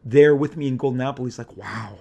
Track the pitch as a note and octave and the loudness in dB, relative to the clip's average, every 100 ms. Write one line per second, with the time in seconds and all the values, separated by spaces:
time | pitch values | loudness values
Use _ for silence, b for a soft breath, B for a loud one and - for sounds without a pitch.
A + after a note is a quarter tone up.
0 | B2+ C3+ D3 C#3+ D3 D3+ C#3+ B2+ C#3 B2+ | 0 6 6 6 0 -4 -6 -4 -4 -4
1 | C3 C3 B2 A#2 A#2 - G2 G#2+ G#2+ G2+ | -6 -6 -10 -10 -16 -16 -14 -12 -12 -16